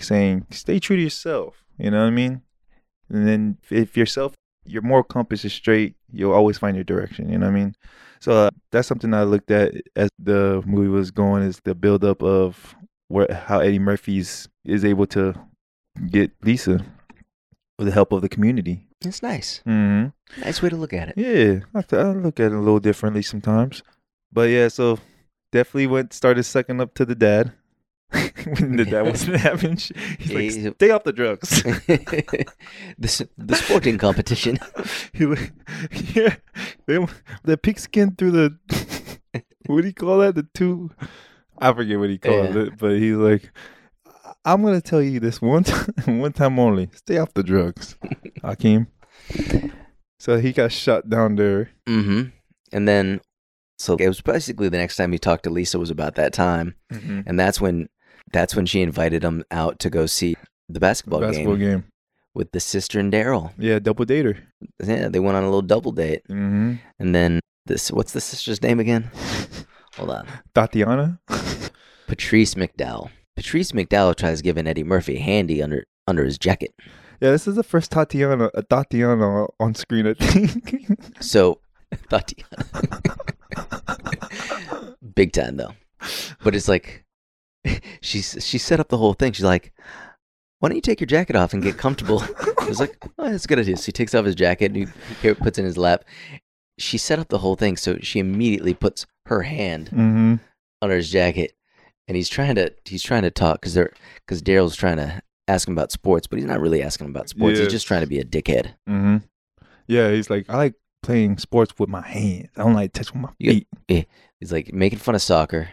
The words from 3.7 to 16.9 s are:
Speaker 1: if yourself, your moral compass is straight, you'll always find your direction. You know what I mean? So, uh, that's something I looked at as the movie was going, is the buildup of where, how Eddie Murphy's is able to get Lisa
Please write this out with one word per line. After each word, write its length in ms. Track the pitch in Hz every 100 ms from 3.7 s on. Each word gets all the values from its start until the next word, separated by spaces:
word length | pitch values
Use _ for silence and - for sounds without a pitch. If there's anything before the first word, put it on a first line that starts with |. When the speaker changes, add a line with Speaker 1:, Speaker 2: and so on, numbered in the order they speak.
Speaker 1:
if 260 | 113 110 -
yourself, 380 | 113 - 139 - _ _
your 180 | - 110
moral 220 | 113 131
compass 400 | 123 123 117 104
is 80 | 104
straight, 420 | - - 110 107 - _
you'll 200 | 117 98
always 260 | 98 107 104
find 180 | 104 95
your 80 |
direction. 440 | 90 92 92 - 87
You 80 | 90
know 80 | 95
what 60 |
I 60 | 101
mean? 160 | 101 - - - - _
So, 120 | -
uh, 180 | 113 104 - _
that's 160 | 117 123
something 260 | 117 113
I 80 | 107
looked 280 | 104 104 -
at 240 | 104 101 - -
as 140 | - 101 -
the 440 | 95 101 98 95 95
movie 220 | 101 101
was 220 | 98 92
going, 340 | - 101 101
is 160 | 98 90
the 100 | -
buildup 480 | 87 98 101 101 95
of 520 | 95 95 92 90 - - - _ -
where, 200 | 98 98
how 280 | 87 - 101
Eddie 180 | 92 101
Murphy's 680 | 98 101 - 98 90 - - _
is 200 | - 98
able 220 | 104 98 101
to 260 | 101 95 90 - _ _ _ _ - 90
get 200 | 101 98 -
Lisa 420 | 104 123 - 92 -